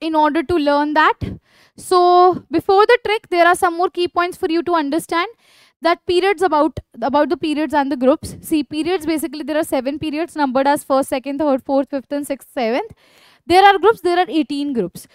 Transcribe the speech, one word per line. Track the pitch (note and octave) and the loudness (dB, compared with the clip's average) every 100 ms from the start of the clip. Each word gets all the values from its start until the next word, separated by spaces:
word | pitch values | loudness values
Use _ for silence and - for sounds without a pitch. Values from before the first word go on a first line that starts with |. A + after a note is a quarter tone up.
in | D#4+ | -4
order | D#4 D4+ D#4 | 0 2 0
to | C4 F4 | -2 0
learn | C#4+ C#4+ D4+ | 2 0 2
that. | D4+ E4+ - - - _ _ _ - | 2 2 0 -6 -12 _ _ _ -16
So | - F4+ F4+ F4+ F#4 F4 - | 0 4 6 6 4 2 -4
before | E4 - G4 | -4 2 4
the | G#4+ A#4+ | 4 2
trick, | A4 G#4+ - | 0 -6 -2
there | F4 E4+ | 2 4
are | F4+ | 4
some | F4+ E4 | 0 -2
more | F#4 | -4
key | F4 F4 | -2 -4
points | F4 F4 - | -2 -4 -4
for | F#4 | -4
you | E4 | -2
to | F4 | -2
understand | E4 C#4 D#4+ - E4+ G#4 - _ _ _ _ | -2 -2 -4 -4 -4 -4 -10 _ _ _ _
that | E4 E4 - | -2 -2 -2
periods | F4 F#4+ D#4+ | 0 0 0
about, | F4+ D4+ D#4 - - A#3 | 0 2 0 -4 -16 -8
about | B3+ D4 C#4 | -2 0 0
the | D#4 | -2
periods | D#4 D4 D#4 | -4 -4 -2
and | D4 C#4 | -2 -2
the | C4+ | 0
groups. | B3+ D#4+ - - | 0 0 -4 -16
See, | - - | -4 -4
periods, | - D4+ D#4+ F#4 D#4 | -2 -6 -4 -4 -2
basically | D#4 D4+ D4+ | -4 -6 -8
there | C4+ D4+ | -6 -4
are | |
seven | E4 C#4 B3+ D4 | -2 -4 -4 -6
periods | D#4 D4 E4+ D4+ | -6 -6 -6 -4
numbered | C4+ B3+ C#4 | -2 0 0
as | C#4+ | 0
first, | - C4+ C#4 | 0 -2 0
second, | C4+ C#4 C#4+ | -4 -6 -2
third, | D4+ C4 | 0 0
fourth, | - C4+ C#4 | 0 -2 -2
fifth, | C4+ - | -6 -8
and | C#4+ D4 | -8 -6
sixth, | C4+ _ | -10 _
seventh. | C#4+ A3+ C4+ A4+ - _ _ _ _ | -4 -2 -2 -6 -14 _ _ _ _
There | - F4+ G4+ | 2 6 6
are | G4 | 6
groups, | G4 A4 | 2 2
there | F4 F4 | 0 0
are | E4 | 0
eighteen | D#4 C4 C#4+ C#4+ | -2 -4 -4 -4
groups. | A#3 F3+ - - | -4 -6 -8 -20